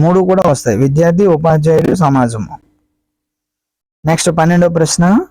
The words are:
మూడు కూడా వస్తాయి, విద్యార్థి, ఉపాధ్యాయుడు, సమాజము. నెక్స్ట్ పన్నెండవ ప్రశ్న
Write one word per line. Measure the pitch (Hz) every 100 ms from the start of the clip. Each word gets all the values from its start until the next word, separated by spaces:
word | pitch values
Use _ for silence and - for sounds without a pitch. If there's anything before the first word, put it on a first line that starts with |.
మూడు | 160 185 185
కూడా | 185 180
వస్తాయి, | 139 123 107
విద్యార్థి, | 139 143 170 170 202 160
ఉపాధ్యాయుడు, | 165 156 156 160 165 185
సమాజము. | 147 135 123 110 98 - _ _ _ _ _ _ _ _ _ _ _ _ _ _ 151
నెక్స్ట్ | 165 - 165
పన్నెండవ | 160 175 175 170
ప్రశ్న | 160 - 175 220 370